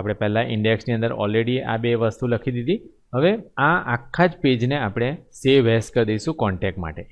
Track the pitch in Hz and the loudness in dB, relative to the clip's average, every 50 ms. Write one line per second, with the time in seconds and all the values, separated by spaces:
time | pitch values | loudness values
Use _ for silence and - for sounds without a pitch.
0 | 95 104 101 - 107 104 104 110 123 120 117 107 107 110 110 104 - - 117 110 | -4 -4 -4 -2 -2 0 0 0 0 0 -2 0 2 2 2 0 0 -4 -2 -2
1 | 113 117 123 107 104 104 107 113 113 120 127 131 131 120 113 113 117 120 120 113 | -2 -2 -2 -2 -2 0 0 0 0 0 -2 -2 -2 -2 -4 -2 0 0 0 2
2 | 113 110 104 - 127 120 120 113 - 135 123 120 120 135 190 233 - - - _ | 0 0 -2 -2 -2 -2 -2 -2 -2 -4 -4 -4 -2 -2 -2 -2 -4 -12 -20 _
3 | _ _ - 123 147 185 214 226 - - _ - 135 151 170 180 - 123 120 117 | _ _ -2 2 2 2 2 0 -4 -10 _ 0 2 2 2 0 0 -2 -4 -4
4 | - - - - 180 180 170 - - 139 127 120 120 127 143 147 127 101 92 117 | -4 -6 0 2 2 2 2 0 2 2 2 2 2 0 0 -2 -2 -4 -2 -2
5 | 117 127 156 180 - _ _ - - 131 135 139 120 117 113 113 110 - - 123 | -2 -2 -4 -6 -12 _ _ -2 2 4 6 6 6 6 4 2 0 0 0 0
6 | 113 107 107 107 - 160 156 - 117 101 92 85 104 98 90 92 87 80 82 - | 0 2 0 -2 -2 -4 -4 -2 -2 -2 0 -2 -4 -4 -4 -4 -8 -8 -10 -12
7 | - - | -10 -8